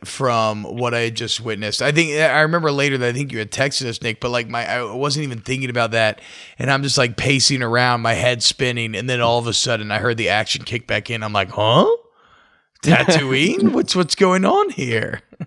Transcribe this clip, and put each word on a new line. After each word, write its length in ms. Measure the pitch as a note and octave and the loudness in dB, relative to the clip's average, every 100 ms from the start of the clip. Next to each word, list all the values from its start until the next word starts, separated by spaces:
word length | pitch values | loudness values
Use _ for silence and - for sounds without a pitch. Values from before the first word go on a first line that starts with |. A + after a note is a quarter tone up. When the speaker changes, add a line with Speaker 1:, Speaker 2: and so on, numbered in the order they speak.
Speaker 1:
from 600 | - - C3 A#2 A2 G#2 | -12 -2 0 2 0 -2
what 300 | G2 A#2+ B2 | -8 -4 -2
I 60 | A#2+ | 0
had 160 | A#2 A2+ | -2 -4
just 260 | A2+ - | -4 -4
witnessed. 400 | A2+ G#2 G#2+ - | -4 -6 -4 0
I 100 | C3 | 2
think, 200 | D3+ D#3+ | 2 0
I 300 | D3 D#3 D3 | 2 2 4
remember 300 | D#3 E3+ D#3 | 2 2 0
later 260 | C#3+ C#3+ C3+ | 0 0 0
that 100 | B2 | 0
I 40 | |
think 180 | B2 C#3 | -2 -6
you 80 | A#2 | -6
had 100 | G#2+ | -8
texted 340 | - C#3 - B2+ | -2 -2 -2 -6
us, 140 | A2 | -6
Nick, 180 | A#2 G#2+ | -6 -4
but, 100 | B2 | -4
like, 180 | A#2+ A2+ | -4 -4
my, 200 | A#2 F#2 | -6 -4
I 240 | A#2+ A2+ | -4 -4
wasn't 300 | B2 C#3+ C#3+ | -4 -2 -2
even 160 | C#3+ A#2 | -6 -8
thinking 300 | B2 C3 C3 | -6 -4 -2
about 200 | A#2+ A2+ | -2 0
that. 300 | A2+ A2 - - - - - | 2 0 0 -14 -20 -20 -4
And 100 | B2 | 0
I'm 140 | C#3 | 0
just, 140 | C#3 A#2+ | 2 2
like, 200 | B2 A2 | 0 0
pacing 460 | B2+ C#3 - C3+ | 0 2 2 0
around, 380 | A#2 A#2+ B2 A#2+ | 0 2 2 2
my 120 | A2+ | 0
head 300 | A#2 B2 A#2+ | 0 0 2
spinning. 520 | - - B2+ A#2+ A2+ G#2 | 0 0 -2 -2 -4 -4
And 140 | B2+ | -4
then 120 | B2 | 0
all 180 | A#2 A#2+ | 2 2
of 80 | A#2+ | 0
a 60 | |
sudden 380 | - C3 A2+ G#2+ | -2 0 -2 -2
I 60 | G#2+ | -2
heard 180 | A#2+ A#2 | 0 0
the 120 | F2+ | 0
action 340 | G#2 A2 C#3 | 0 0 -6
kick 220 | - B2 - | -6 -8 -4
back 240 | G#2+ - | -4 -2
in. 140 | A2+ | -6
I'm 100 | G#2+ | -2
like, 160 | G#2 F#2+ | -2 -2
"Huh? 360 | G#2 G#2+ C3+ G4+ A#4 _ _ _ _ _ _ _ _ | 0 4 6 4 2 _ _ _ _ _ _ _ _
Tatooine? 880 | D3 D3 - D#3+ C3+ C3 F3 F4+ A3+ | 4 4 6 2 2 2 2 4 2
Speaker 2:
<laughs> 20 | |
Speaker 1:
What's, 220 | B3+ - F#3 | 2 0 0
what's 200 | F3 - | 0 2
going 300 | F#3 F#3 F#3+ | 2 4 2
on 240 | F#4+ G4+ | 2 0
here?" 500 | - B2+ A2+ - - - - | -2 -2 -2 -2 -8 -14 -16